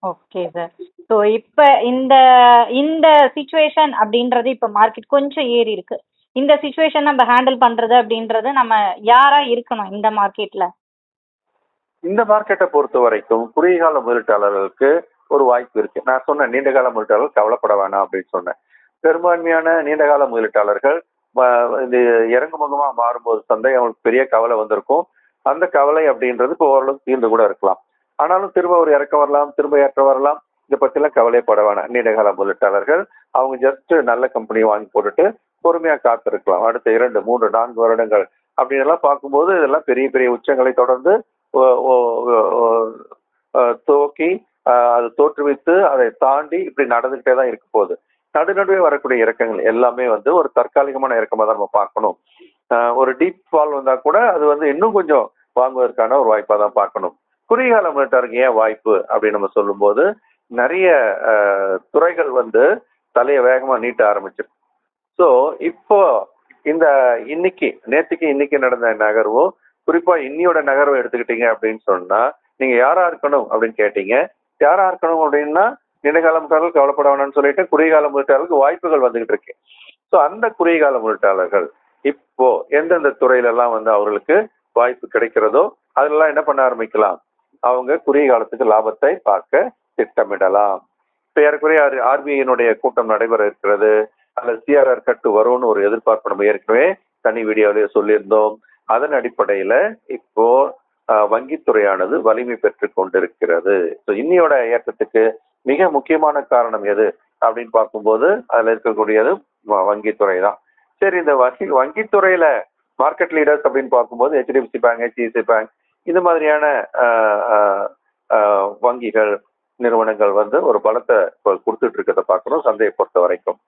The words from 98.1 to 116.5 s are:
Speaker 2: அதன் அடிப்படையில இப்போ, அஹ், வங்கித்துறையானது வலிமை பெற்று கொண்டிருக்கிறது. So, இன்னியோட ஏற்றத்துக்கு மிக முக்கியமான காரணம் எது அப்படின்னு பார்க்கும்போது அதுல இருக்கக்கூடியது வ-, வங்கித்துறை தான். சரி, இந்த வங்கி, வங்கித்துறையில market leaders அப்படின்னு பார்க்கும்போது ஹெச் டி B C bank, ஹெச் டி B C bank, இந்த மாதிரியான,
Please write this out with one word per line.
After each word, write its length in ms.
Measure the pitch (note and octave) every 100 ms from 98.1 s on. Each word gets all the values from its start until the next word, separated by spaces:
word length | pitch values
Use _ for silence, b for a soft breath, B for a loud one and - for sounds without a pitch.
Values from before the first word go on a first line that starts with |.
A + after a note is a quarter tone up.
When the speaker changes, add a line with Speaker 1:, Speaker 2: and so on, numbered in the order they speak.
| G#2+ G2 G#2+ G#2+ G#2+ _ _ _
Speaker 2:
அதன் 220 | A2+ D3
அடிப்படையில 600 | C#3+ B2 - G#2 G2+ F#2+ A#2+ G3+ A3 _
இப்போ, 380 | B2 _ - A2+ B2+ C#3 - _ _ -
அஹ், 180 | G#2+ G#2
வங்கித்துறையானது 840 | A2 C3 D3+ - A2 G2+ F#2+ F#2 C3
வலிமை 340 | A2 A2 B2 A#2
பெற்று 360 | G#2+ - G#2
கொண்டிருக்கிறது. 840 | - F#2+ F#2+ F2+ _ F2 E2+ F2 G2+ F2 -
So, 160 | - G#2
இன்னியோட 380 | C#3+ F3+ E3 C#3+ A#2
ஏற்றத்துக்கு 560 | A#2 - A2+ G#2+ A2+ A2 A2 _ _
மிக 280 | B2+ C#3+ F#3
முக்கியமான 520 | D3 C3+ D#3+ D#3 D3
காரணம் 420 | C3 B2 A#2 A2
எது 240 | G2+ G2+ G#2+ - _ _
அப்படின்னு 280 | A#2 A2+ A#2
பார்க்கும்போது 720 | A2+ G#2+ A2 G#2 A2 D3 G#3+ -
அதுல 260 | A#2+ A2+
இருக்கக்கூடியது 580 | A2+ A#2+ G#2+ G#2+ G#2+ A#2 G3 _ _ G#2
வ-, 180 | G2+ F#2+
வங்கித்துறை 560 | G#2 G#2+ G#2+ G2+ F#2
தான். 160 | G2 - _ _ _ _
சரி, 160 | G3 F3+
இந்த 180 | D#3 C#3
வங்கி, 300 | B2+ - F#3+
வங்கித்துறையில 720 | C#3+ C3+ D3+ A3 G#3 F#3+ F#3 D#3+ B2 F#2 _ _ _
market 340 | C#3 - F3
leaders 300 | D#3+ D3 D3
அப்படின்னு 240 | C#3 C3 C3+
பார்க்கும்போது 500 | B2 A#2 A#2+ C3 D3+
ஹெச் 140 | B2
டி 80 | C3+
B 120 | A#2+
C 80 | B2+
bank, 200 | A#2+ A#2
ஹெச் 160 | A#2 A#2+
டி 80 |
B 100 | A#2
C 80 | A#2
bank, 280 | A2 A2+ A2 _ _ _ -
இந்த 140 | E3+
மாதிரியான, 440 | F3+ E3 D3+